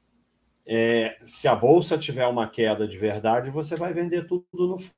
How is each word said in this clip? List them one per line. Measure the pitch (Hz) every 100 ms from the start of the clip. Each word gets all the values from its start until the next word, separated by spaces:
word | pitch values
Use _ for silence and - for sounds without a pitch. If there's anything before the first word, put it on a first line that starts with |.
| _ _ _ _ _ _ -
é, | 113 113 117 113 -
se | - - 143
a | 113
bolsa | 147 170 175 156
tiver | 147 127 123
uma | 120 110
queda | - 110 104 107
de | 95
verdade, | 107 104 110 120 131
você | 143 147 170
vai | 175
vender | 170 175 175 170
tudo | 180 - 175 180
no | 185 -